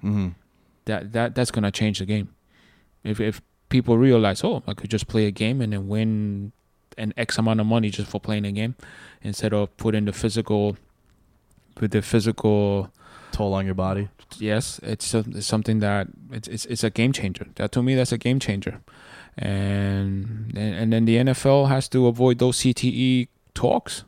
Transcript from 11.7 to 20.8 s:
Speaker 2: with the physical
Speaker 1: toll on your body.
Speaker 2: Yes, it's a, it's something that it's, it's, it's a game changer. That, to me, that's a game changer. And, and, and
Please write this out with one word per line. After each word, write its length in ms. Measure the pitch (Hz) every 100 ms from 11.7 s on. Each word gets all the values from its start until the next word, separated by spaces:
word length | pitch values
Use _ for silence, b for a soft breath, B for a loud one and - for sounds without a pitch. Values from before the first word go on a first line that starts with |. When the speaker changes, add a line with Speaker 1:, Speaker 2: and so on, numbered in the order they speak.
| -
Speaker 2:
with 120 | 110
the 100 | 107
physical 880 | 101 117 107 - 110 104 101 101 95 _ B B B
Speaker 1:
toll 220 | - 104
on 120 | 95 95
your 100 | 95
body. 340 | 95 98 98 - - -
Speaker 2:
Yes, 420 | 107 107 - -
it's 300 | - 107 -
a, 60 | 117
it's 260 | 110 101 101
something 340 | 110 107 110
that 280 | 104 101 95 - -
it's, 160 | 120 -
it's, 180 | 110 -
it's 180 | 117
a 60 | 113
game 240 | 107 123
changer. 340 | 135 98 90 - -
That, 160 | 104
to 100 | 123
me, 120 | 127 131
that's 160 | 127
a 60 | 117
game 220 | 120 131
changer. 420 | - 98 - - - B B B B B
And, 1160 | 101 98 98 101 98 98 98 98 107 110 110 101
and, 180 | 107
and 180 | 90